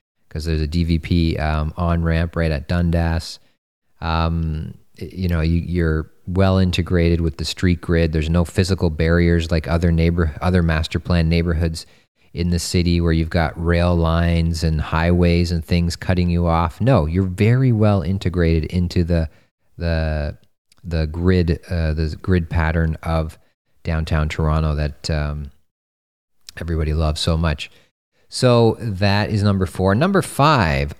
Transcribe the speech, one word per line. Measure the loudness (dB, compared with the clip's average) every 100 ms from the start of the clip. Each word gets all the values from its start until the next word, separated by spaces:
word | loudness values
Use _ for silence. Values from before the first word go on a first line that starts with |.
| _ _ _
'cause | -8 -4
there's | -2
a | -2
D | 0
V | 0 0
P, | 0 0 0 0
um, | -2 -2 -4 -4
on-ramp | -2 0 0 0 -2 -2
right | -2
at | -2 -2
Dundas. | -2 0 0 0 -2 -6 -14 _ _ _ _ _ -12
Um, | -4 -2 0 -2 -4 -6 -8 -14 _ -18
y-, | -14
you | -6 -2
know, | 0
you, | 0 0
you're | -2 -2 0 -2 -4 _ -6
well | 0 2 2
integrated | 2 0 0 2 2 2
with | 0 -4
the | -8
street | -2 0 0
grid. | 0 2 2
There's | 0 0
no | 0
physical | 0 0 0 2 0
barriers | 0 2 2 4 2 0
like | -2 0
other | 0 2
neighbor-, | 2 2 2 0 -2
other | 0 2
master | 2 0 -2 -4
plan | 0 0 2
neighborhoods | 2 0 0 -2 -4 -12 _ _ _ _
in | -6 -2
the | -2
city | 0 0 2 2
where | 2
you've | 2 0
got | 0 -2 -2
rail | 0 2 2 2
lines | 2 2 2 2 0 0 -2
and | -2
highways | -2 0 2 2 4 2 0
and | -2
things | -2 0 0 -2
cutting | -2 0 0
you | 0 0
off. | 0 -2 -2
No, | 2 2 2
you're | 0
very | -2 0 2 2 2
well | 2 2 2
integrated | 0 -2 -2 0 2 2 0
into | -2 0 0 0
the, | 0 -2 -8 _ _ _ -8
the, | -4 -2 -2 -2 -4 -8 _ _ _ _
the | -6 -4 -4
grid, | 0 2 2 2 -2 -4
uh, | -4 -2
the | -2 -4 -4
grid | 0 0 0
pattern | -2 0 0 0 -2
of | -4 -4 -4 -8 _ _ _ _
downtown | -6 -4 -2 -2 -2
Toronto | -2 0 0 0 -2
that, | -4 -6 -6
um, | -4 -4 -6 -10 -16 _ _ _ _ _ _ _ _ -20 -12
everybody | -6 -4 -2
loves | 0 0 -2
so | 0 0
much. | 0 -2 -8 _ _ _ _ _ _
So | -2 2 4 4 2
that | -4 -2 0 0 0
is | 0
number | 0 0 -2
four. | 0 0 2
Number | 2 0
five | -2 0 2 4 2 0 -2 -4